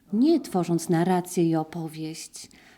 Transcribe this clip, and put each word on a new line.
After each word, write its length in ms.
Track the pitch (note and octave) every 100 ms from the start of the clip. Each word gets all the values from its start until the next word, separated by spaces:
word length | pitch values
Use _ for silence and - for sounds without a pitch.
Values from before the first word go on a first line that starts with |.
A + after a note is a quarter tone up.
| _
nie 280 | G#3 D4+ D#4+
tworząc 480 | - F#3 E3 E3+ -
narrację 560 | E3 F3+ F3+ F3 F#3
i 120 | E3 D#3+
opowieść, 920 | D#3+ F3 D#3+ D#3 D#3 D#3+ - - - - -